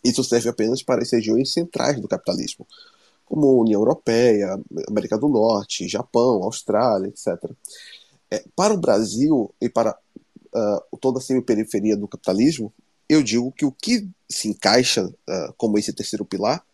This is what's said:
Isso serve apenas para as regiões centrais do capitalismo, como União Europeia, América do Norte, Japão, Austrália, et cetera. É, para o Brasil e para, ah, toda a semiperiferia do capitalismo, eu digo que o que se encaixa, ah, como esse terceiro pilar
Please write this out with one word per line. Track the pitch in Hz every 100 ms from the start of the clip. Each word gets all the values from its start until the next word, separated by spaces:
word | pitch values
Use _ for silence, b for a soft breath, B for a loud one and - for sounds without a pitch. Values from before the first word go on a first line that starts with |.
Isso | 131 117
serve | - 120 117
apenas | 117 110 131
para | - 120
as | 117
regiões | 117 107 110 135
centrais | - 170 - 127 135
do | -
capitalismo, | 92 - 92 - - - b b b b b _
como | 156 143 131
União | 113 104
Europeia, | 110 160 - 113 123 107 98 101 - - -
América | 104 - 110
do | 147
Norte, | 120 110 107 104 - -
Japão, | 107 - 120 123 107
Austrália, | 98 - - 104 123 101 98
et | -
cetera. | - 87 85 - B B B B B B _
É, | 107 - -
para | 202
o | 202
Brasil | - 104 110 107 147 143 101 _
e | 120
para, | - 110 - _ - _ - _
ah, | - 104 101 - -
toda | 131 127
a |
semiperiferia | - 131 123 107 113 104 107 101
do | 104
capitalismo, | - - 95 135 147 104 _ _ _ _
eu | 156
digo | 120 113 123
que | -
o | 143
que | - - 240 196 - _
se | - 107
encaixa, | - 98 120 123 - 95 - -
ah, | 92 76 -
como | 113 104
esse | 104
terceiro | - - 107
pilar | 101 98 104 165 _